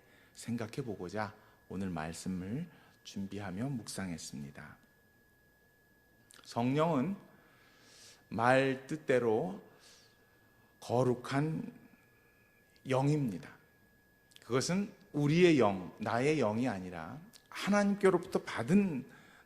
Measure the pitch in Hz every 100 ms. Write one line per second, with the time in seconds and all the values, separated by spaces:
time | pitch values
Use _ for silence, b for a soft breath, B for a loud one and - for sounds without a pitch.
0 | b b b - - 117 110 - 120 95
1 | 87 110 104 - B B - 90 95 80
2 | 80 82 95 90 95 135 175 B B B
3 | - 202 196 196 98 92 135 127 - -
4 | 95 80 - 71 71 73 76 - _ _
5 | _ _ _ _ _ _ _ _ _ _
6 | _ _ - - - 117 123 143 170 139
7 | 160 196 - B B B B B B B
8 | B B - 110 120 131 135 131 - 156
9 | - 127 117 110 175 202 - b b b
10 | b b b b b b b _ - 120
11 | 127 120 - 135 156 160 - - - -
12 | _ _ _ _ _ _ _ _ 135 127
13 | 139 151 127 85 - - _ _ _ _
14 | _ _ _ - - 113 - 185 208 -
15 | - 147 143 165 180 143 104 95 85 -
16 | 107 117 143 156 107 110 127 95 90 85
17 | 82 147 185 - - - 190 202 202 202
18 | 190 175 - - - - 117 202 196 131
19 | - B B B